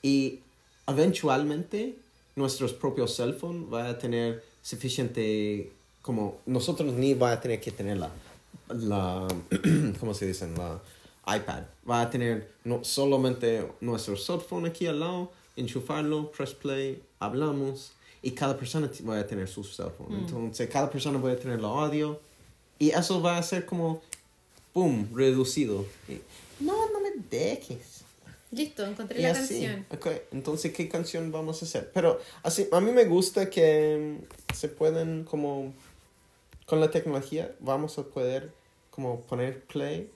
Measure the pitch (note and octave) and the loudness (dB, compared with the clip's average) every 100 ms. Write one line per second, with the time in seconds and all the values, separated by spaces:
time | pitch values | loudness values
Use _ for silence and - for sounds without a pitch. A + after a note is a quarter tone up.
0 | C#3 C#3 C3+ - - _ _ _ - C#3 | 4 4 2 -2 -18 _ _ _ -2 4
1 | E3+ - D3+ C3 D3 D3+ E3+ G#3 B3 B3+ | 4 4 2 2 2 -2 -4 -4 -4 -8
2 | - _ _ - C3+ - B2 - C3+ C3 | -20 _ _ -2 -2 0 -2 0 -2 0
3 | A#2 - B2 - E3+ E3+ G2+ A#2 A#2+ A#2 | 0 0 -2 -2 -6 -8 -6 -4 -4 -4
4 | A#2+ A#2 A#2 A#2 - _ - A#2+ C3 C3 | -2 0 0 -2 -10 _ -12 -6 -4 -2
5 | A#2+ A#2+ A2 G#2+ G#2 G#2 G2 - _ _ | -2 0 0 0 0 -2 -6 -14 _ _
6 | - A#2 G#2 - - B2+ D3 E3+ D3 B2 | -4 -2 -2 -6 -2 0 0 0 0 2
7 | C3+ B2+ B2 A#2 B2+ A2 - G2 G2 G2+ | 4 6 4 4 0 -2 -4 -6 -2 -2
8 | D#2 D#2+ - - _ - - A#2+ A2 G2+ | -4 -8 -18 -20 _ -20 -10 -4 0 0
9 | F2+ F#2 F#2 F2+ E2 F#3 - D#3 C#3 F#2+ | 0 -2 -2 -4 -2 2 6 6 4 0
10 | A2+ G2+ F#2+ F#2 F2 E2 F2 D#2+ - - | -4 -2 -2 -2 -4 -4 -6 -8 -12 -20
11 | - - - G#2+ - - F2+ - - A#2+ | -20 -10 -2 -2 -2 -8 -10 -14 -2 0
12 | A#2 B2 A#2+ A2+ G#2 - A#2 B2 - - | 2 0 0 0 -4 -12 -4 -4 -2 2
13 | C#3 C#3 C3 B2 A#2 A2+ F2+ - A#2 A2+ | 4 4 4 2 2 2 -2 -6 -4 -2
14 | - G2 - F3 - F3 E3+ E3 E3+ D3 | -2 -4 -2 -4 -4 -4 -4 -2 -2 0
15 | E3+ F3+ F3+ - - - A#2+ C3+ B2 D3+ | -2 -4 -6 -10 -16 -6 -4 -4 -4 -2
16 | D3+ D3+ D3+ - C3+ - C#3+ C3+ C3+ C3+ | 0 0 -2 -6 -6 -4 -4 -2 -2 -6
17 | - _ G#2 B2 D3+ C#3+ C3+ C3+ - - | -12 _ -4 0 0 0 -2 -4 -12 -20
18 | - - B2+ B2+ C#3 C3+ B2 D#3 D3 - | -20 -6 -6 0 0 0 -2 -2 -2 -4
19 | A2+ G#2+ G#2 G#2 F#2+ - G2+ - E2+ - | -4 -2 -2 -4 -6 -8 -12 -8 -10 -8
20 | - G2+ E3+ B2 A2+ - A#2 C#3+ C#3+ C#3 | -8 -4 -4 -4 -6 -4 -2 0 0 0
21 | D3 C#3 B2+ B2+ B2+ A#2 G#2+ C3 D3+ D3+ | -2 0 0 0 -2 -2 -2 0 0 0
22 | D3+ D3+ - - - - _ _ D3+ E3 | -2 -4 -12 -20 -20 -20 _ _ 4 4
23 | E3+ F#3 E3+ F3 E3 F#3 F3 F3+ E3 D#3+ | 2 2 2 2 0 -2 -2 0 0 -2
24 | - - _ _ _ - - - F3+ A#2+ | -8 -16 _ _ _ -20 -4 2 4 4
25 | G#2 A#2 C3+ C3 B2+ - B2+ G2+ G2 - | 0 4 6 6 4 2 0 0 -4 -10
26 | - - - - - - D4 G#4 A4 G#4 | -14 -14 -14 -20 -20 -6 -2 0 0 0
27 | G4 C#4 F#3+ - E3+ - - A#2+ - - | -2 -4 -6 -2 0 -2 -8 -14 -14 -20
28 | - - - - - A#3+ D4+ - G3+ G#3 | -20 -20 -20 -20 -12 -6 -6 -4 -8 -6
29 | G#3 A#3+ B3+ C4+ C4 - A2+ G2+ - D#3 | -8 0 2 2 0 -2 -2 -4 -8 -6
30 | E3+ D#3 - C3+ C3+ D#3 E3 E3 E3 E3+ | -4 -4 -6 -6 -4 -2 -4 -4 -4 -4
31 | E3+ E3 E3 D#3+ D#3+ D#3+ E3 - - F#3 | -4 -4 -4 -4 -6 -6 -4 -6 -2 4
32 | E3 E3 - - - - G3 F3 G#3 B3 | 4 4 -2 -6 -2 0 4 4 6 8
33 | G#3 E3+ F#3 - G3 F#3+ D#3+ D3+ D3+ D3+ | 8 8 4 2 0 6 8 8 6 2
34 | D3+ D3 - - - - D3+ D3 D#3 E3 | -2 -6 -12 -18 -8 -6 -6 2 2 2
35 | E3 D#3+ D#3+ D3+ C#3+ C#3 C3+ C3 - - | -2 -4 -4 -4 -2 -4 -8 -12 -20 -20
36 | - _ _ _ _ - - D#3+ D#3 D#3+ | -20 _ _ _ _ -20 0 4 4 2
37 | D#3+ C#3 C#3 D#3 E3 - B2+ C3+ - - | 0 -2 -2 -6 -6 -6 -2 -2 -2 -6
38 | C3+ C3+ B2+ C3 C3 - _ _ _ - | -8 -2 -2 -2 -6 -18 _ _ _ -8
39 | C3 A#2+ - B2 B2+ C3 - D3 C#3 D#3+ | -4 -6 -6 -4 -2 -4 -8 -6 -4 -6
40 | G3+ | -10